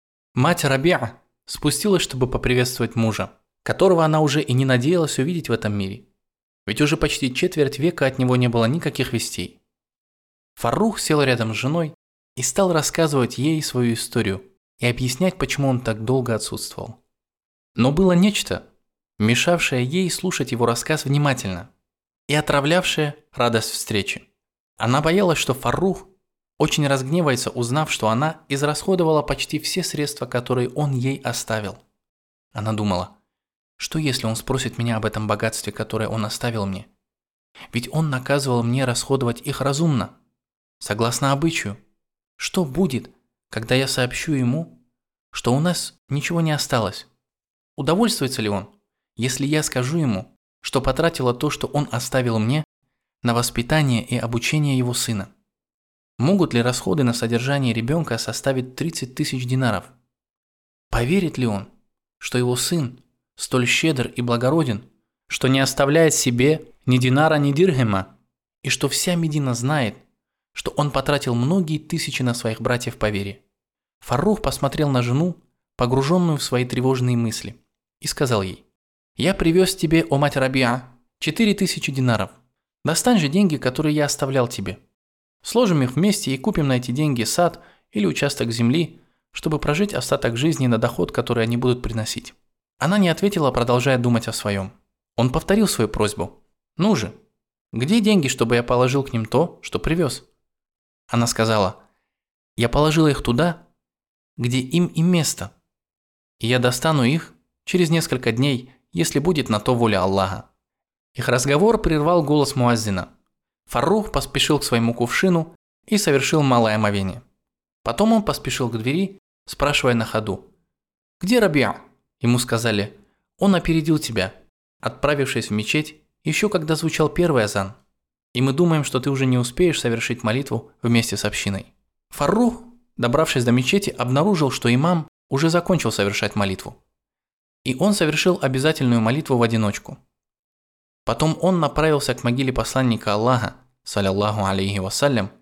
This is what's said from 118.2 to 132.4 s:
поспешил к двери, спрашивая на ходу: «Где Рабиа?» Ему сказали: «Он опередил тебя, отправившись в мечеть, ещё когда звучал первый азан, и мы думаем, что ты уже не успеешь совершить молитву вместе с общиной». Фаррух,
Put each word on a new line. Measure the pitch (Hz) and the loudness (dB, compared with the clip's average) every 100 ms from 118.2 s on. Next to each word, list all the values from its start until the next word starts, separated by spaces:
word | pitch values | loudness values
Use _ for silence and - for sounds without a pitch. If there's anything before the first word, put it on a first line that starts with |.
поспешил | 208 139 131 - 120 | 2 -4 -4 -4 -2
к | 110 | -2
двери, | 120 165 196 - _ _ - | -2 -2 -2 -6 _ _ -18
спрашивая | - 143 143 127 | -4 0 2 2
на | 117 110 | 2 0
ходу: | 110 107 90 - _ _ _ _ _ _ - | -2 -4 -8 -10 _ _ _ _ _ _ -8
«Где | 185 247 | 2 4
Рабиа?» | 196 147 107 - - _ _ - | 4 4 2 -2 -14 _ _ -2
Ему | 120 123 | 2 2
сказали: | 123 113 117 101 101 - _ _ _ - | 2 0 0 0 -2 -8 _ _ _ 0
«Он | 196 180 | 2 4
опередил | 170 160 151 151 | 2 0 2 0
тебя, | 139 110 95 - _ _ _ _ | 0 -4 -4 -6 _ _ _ _
отправившись | 117 - 139 143 127 117 - | -8 -2 0 0 0 -2 -2
в | |
мечеть, | 104 104 151 151 - _ _ | -4 0 -2 -4 -12 _ _
ещё | 156 - 214 | -4 0 0
когда | 185 156 151 | 0 -2 -2
звучал | 160 - 151 | -2 0 0
первый | 160 175 127 | 2 2 4
азан, | 104 101 95 - _ _ _ _ _ | 2 -2 -4 -10 _ _ _ _ _
и | 120 | 0
мы | 135 | 0
думаем, | 135 175 156 | 4 2 2
что | 135 131 | 0 -2
ты | 143 | -2
уже | 135 131 | 0 2
не | 123 | 2
успеешь | 120 - 180 - | 0 2 2 2
совершить | 123 117 - 117 | -2 -2 -4 -4
молитву | 110 123 127 117 - _ | -2 -2 -2 -6 -8 _
вместе | 117 117 110 101 | 2 2 2 -2
с | 107 | -4
общиной». | - 104 98 - _ _ _ _ | -4 -4 -6 -10 _ _ _ _
Фаррух, | - 147 214 | -2 0 4